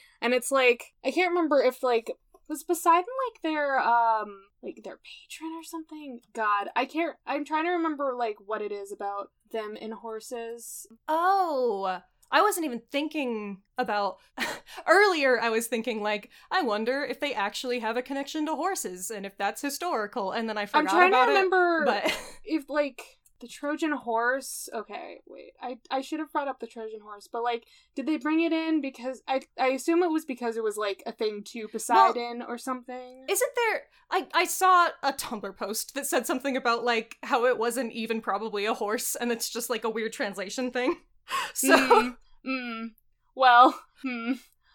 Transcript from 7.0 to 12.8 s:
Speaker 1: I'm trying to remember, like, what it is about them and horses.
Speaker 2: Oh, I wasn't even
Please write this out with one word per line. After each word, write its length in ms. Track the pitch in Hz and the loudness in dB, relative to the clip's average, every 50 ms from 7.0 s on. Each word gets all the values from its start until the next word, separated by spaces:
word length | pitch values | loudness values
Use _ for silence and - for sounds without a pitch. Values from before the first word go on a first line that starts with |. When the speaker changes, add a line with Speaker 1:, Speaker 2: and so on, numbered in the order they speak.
| 339 302 - _ _ | -2 -4 -6 _ _
Speaker 1:
I'm 200 | - 277 277 285 | -6 -6 -6 -4
trying 180 | - 311 311 320 | -2 -2 -2 0
to 40 | 349 | 0
remember, 420 | 359 339 330 320 302 269 285 262 247 247 | 0 0 0 -2 -2 -2 -2 -2 -2 -2
like, 160 | 240 220 214 - 196 | -4 -4 -4 -6 -8
what 160 | 196 220 214 | -6 -6 -4
it 120 | 208 202 208 | -4 -6 -6
is 180 | 202 196 196 | -8 -10 -10
about 380 | 202 - 202 202 202 202 202 - _ _ _ _ - | -10 -8 -6 -6 -6 -6 -8 -12 _ _ _ _ -8
them 240 | 226 214 208 214 - | -8 -8 -8 -10 -10
and 120 | - 214 226 | -10 -10 -10
horses. 920 | 214 233 226 220 220 - - 254 233 233 226 233 233 226 - - - - - 226 - _ | -10 -10 -10 -10 -10 -10 -10 -10 -10 -10 -10 -12 -14 -14 -16 -16 -16 -16 -18 -20 -10 _
Speaker 2:
Oh, 960 | - 311 330 339 370 392 392 370 339 294 262 254 240 202 196 190 185 185 180 - _ _ _ _ - | -2 0 2 4 4 4 2 2 0 0 0 0 0 0 0 -2 -4 -4 -6 -8 _ _ _ _ 2
I 100 | - 196 | 4 4
wasn't 240 | - 415 392 370 320 | 4 4 2 0 -2
even 160 | 285 240 233 | -4 -4 -6